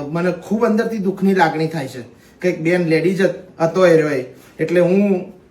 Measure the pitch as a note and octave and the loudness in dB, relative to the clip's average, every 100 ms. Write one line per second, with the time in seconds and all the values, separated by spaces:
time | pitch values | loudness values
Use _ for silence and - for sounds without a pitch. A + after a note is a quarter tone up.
0 | C#3+ E3 F3+ - - A3 A#3 G#3+ A3+ A3+ | -6 -2 -2 -4 -4 0 2 0 -2 -4
1 | F#3 - F#3+ F#3 D#3+ D3+ D#3+ D#3+ C3 B2+ | -4 0 2 2 2 0 -4 -4 -10 -12
2 | A2+ - - - F3+ D#3+ D#3+ F3+ E3+ D#3+ | -18 -20 -20 -6 -4 -2 0 0 2 0
3 | E3 F#3 F#3+ - - - D#3+ F#3 F3+ D#3+ | 0 0 0 -2 -12 -4 -2 2 4 4
4 | D3+ C3+ B2 - - - D#3+ F3 E3+ F#3+ | 2 -2 -6 -14 -16 -6 -2 2 2 2
5 | G3+ F3+ - - - | 2 0 -4 -16 -16